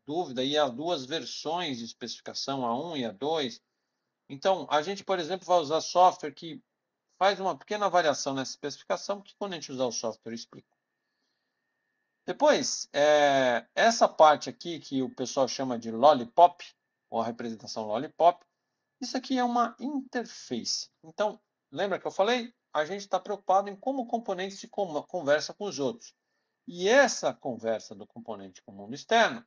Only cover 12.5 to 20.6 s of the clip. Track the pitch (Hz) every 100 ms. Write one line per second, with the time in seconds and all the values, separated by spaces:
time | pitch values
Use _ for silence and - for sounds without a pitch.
12.5 | 208 127 - - - 147 151 143 135 127
13.5 | 117 - - 220 226 214 - 156 143 -
14.5 | - 170 160 - 135 127 - 127 - 127
15.5 | - 131 117 113 113 139 143 117 - 175
16.5 | - - _ _ _ - 113 113 117 120
17.5 | 110 110 117 107 110 156 - 165 180 _
18.5 | _ _ _ _ - 247 262 - 262 247
19.5 | 240 233 - 269 285 269 254 226 - -
20.5 | 120